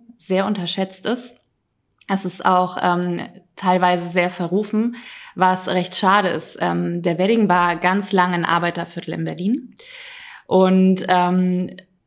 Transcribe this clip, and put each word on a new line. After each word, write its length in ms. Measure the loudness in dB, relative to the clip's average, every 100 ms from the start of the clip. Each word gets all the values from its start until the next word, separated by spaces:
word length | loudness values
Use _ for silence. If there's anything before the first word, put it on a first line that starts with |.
| -18 -20
sehr 280 | -4 -2 0
unterschätzt 600 | -2 -4 -4 -4 -4 -6
ist. 300 | -6 -6 -20 _ _ _ _ _ _ -6
Es 160 | -4
ist 220 | -4 -2 2
auch, 320 | 2 2 -2
ähm, 380 | 0 0 0 -4 -8 -14 _ -6
teilweise 500 | 0 2 2 0 0
sehr 220 | -2 -2
verrufen, 680 | -2 -2 -2 -2 -2 -2 -4 -16 -20 -18 0
was 320 | 2 2 -2
recht 300 | -2 -2 0
schade 320 | 2 4 2
ist. 280 | -2 -6 -6
Ähm, 400 | -2 -2 -2 -2
der 160 | -2 0
Wedding 320 | 2 2 4
war 260 | 4 2 2
ganz 380 | 0 0 0
lange 220 | 2 2 2
ein 100 | 0
Arbeiterviertel 680 | 0 0 -4 -8 -10 -8 -6
in 100 | -6
Berlin 500 | -4 -2 -4 -6 -20 -20 -18 -18 -18 -20 -20 _
und, 560 | 4 6 6 4 2 2
ähm, 680 | 2 4 2 2 0 -4 -8 -20 _